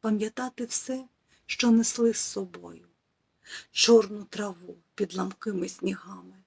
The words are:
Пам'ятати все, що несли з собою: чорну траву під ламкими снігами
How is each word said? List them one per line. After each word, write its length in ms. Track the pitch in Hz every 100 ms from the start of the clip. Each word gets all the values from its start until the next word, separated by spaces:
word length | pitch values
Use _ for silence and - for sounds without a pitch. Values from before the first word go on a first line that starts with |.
Пам'ятати 600 | 220 214 214 - 254 -
все, 440 | 233 - - 262 262 _ _ _ _
що 240 | - 247
несли 440 | 226 220 - 233
з 40 | 220
собою: 680 | - - 185 175 175 170 _ _ _ _ _ _ - - -
чорну 540 | - - 233 202 208
траву 520 | 202 - 208 175 180 - _
під 200 | - 196
ламкими 540 | 185 185 196 - 190 185
снігами 760 | - - 190 - 190 180 -